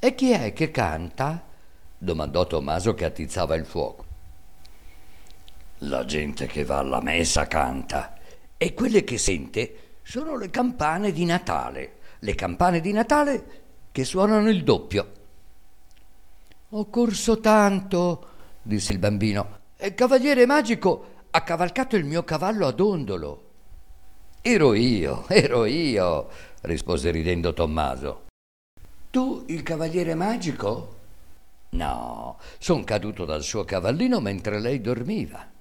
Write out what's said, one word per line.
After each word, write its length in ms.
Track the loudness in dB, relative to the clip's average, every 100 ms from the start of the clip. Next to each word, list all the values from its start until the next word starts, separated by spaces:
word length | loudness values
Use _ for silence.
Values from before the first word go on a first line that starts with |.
E 140 | 4 4
chi 160 | 4
è 200 | 4 2
che 200 | 0 -2
canta?" 680 | 2 0 0 -6 -4 -2 -2 -10 -18 -18 -18 -18 -8
domandò 520 | -2 0 0 2 2
Tommaso 460 | 0 0 0 0
che 100 | 0
attizzava 500 | -2 -2 -6 -2 0
il 100 | 0
fuoco. 460 | -2 -4 -4 -6 -14 -14 -14 -16 -16 -16 -14 -14 -16 -14 -14 -14 -14 -14 -14 -14 -12 -10
"La 200 | -4 -4
gente 420 | -2 -2 -4 -4 -6
che 180 | -4
va 140 | -2 0
alla 220 | 0 -2
messa 480 | 0 0 2 2 0
canta, 680 | 0 0 -2 -4 -6 -6 -12 -14 -16 -18 -4
e 160 | -4
quelle 300 | 0 2 4
che 160 | 2 0
sente 800 | 0 0 -2 -4 -4 -6 -16 -16
sono 340 | -10 -8 -6 -6
le 120 | -4
campane 600 | 0 0 2 0 2 0
di 140 | 2
Natale, 760 | 2 2 2 -2 -2 -6 -10 -12 -16 -10
le 140 | -4 -2
campane 440 | -2 4 4 4
di 120 | 2
Natale 680 | 0 4 4 4 0 -4 -16 -18 -18 -10
che 140 | -4
suonano 440 | -2 2 4 6 6
il 140 | 4
doppio." 500 | 6 4 4 -2 -2 -8 -18 -18 -18 -18 -18 -18 -20 -18 -18 -18 -18 -18 -18 -20 -10
"Ho 180 | -6 -2
corso 520 | 2 2 2 2 4
tanto", 880 | 6 8 6 4 0 2 2 0 -6 -16 -14 -14
disse 300 | -2 -2 0
il 80 | 2
bambino, 580 | 2 2 2 0 -2 -8 -20 -6
"e 120 | -6
il 60 |
cavaliere 520 | 2 6 6 6 6 8
magico 600 | 6 4 2 4 2 -2 -20 0
ha 120 | 0
cavalcato 540 | 0 0 0 0 2 2
il 80 |
mio 180 | 2 -2
cavallo 460 | -2 -2 0 2 0
a 40 |
dondolo." 800 | 4 2 2 -2 -4 -6 -10 -14 -20 -18 -16 -16 -16 -16 -16 -16 -6
"Ero 340 | 2 6 8
io, 520 | 6 4 4 0 -2 4
ero 360 | 4 6 4
io", 640 | 2 2 2 4 4 2 -2 -10 -16 -12
rispose 500 | -4 -4 0 0 0
ridendo 420 | 0 0 0 0
Tommaso. 720 | 0 0 0 -2 -2 -6 -10 -14 _ _ _ _ -20 -18 -14 -2
"Tu 340 | 0 0 -4 -6
il 160 | -6
cavaliere 500 | -4 -2 -2 -2 -2
magico?" 840 | -2 -2 -2 -4 -4 -4 -4 -8 -14 -16 -16 -16 -18 -18 -20 -6
"No, 680 | -4 -2 -4 -6 -8 -10 -12 -16 -14
son 260 | 0 0
caduto 400 | 2 -2 -2 -6
dal 180 | -4 -4
suo 220 | -4 -6
cavallino 560 | -2 -2 0 0 2 2
mentre 400 | 0 -4 -4 -4
lei 200 | -2 -2
dormiva. 680 | -2 -4 -2 -4 -6 -10 -16 -20